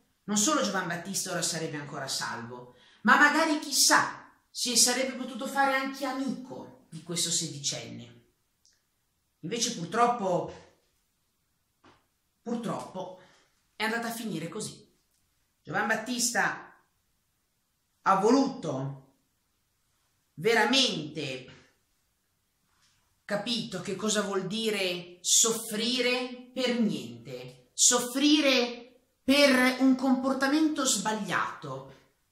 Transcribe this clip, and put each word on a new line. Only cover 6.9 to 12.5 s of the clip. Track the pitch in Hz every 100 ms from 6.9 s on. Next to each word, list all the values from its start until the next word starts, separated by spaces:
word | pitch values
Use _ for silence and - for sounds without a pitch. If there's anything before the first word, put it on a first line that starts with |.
| 160
questo | - 165 175
sedicenne. | - 160 139 - 123 117 117 117 - _ _ _ _ _ _ _ _ _ _ _ _
Invece | 165 233 240 -
purtroppo, | 165 220 240 240 190 170 - - - _ _ _ _ _ _ _ _ _ _ _ _ _ _ _ _ _
purtroppo | 226